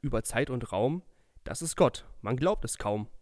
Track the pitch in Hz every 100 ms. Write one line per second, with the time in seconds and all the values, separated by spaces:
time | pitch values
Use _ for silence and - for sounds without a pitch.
0 | 131 101 - 117 143 127 117 95 123 175
1 | - - _ - - - 160 - 175 -
2 | - - 101 127 170 160 - - 104 107
3 | 107 -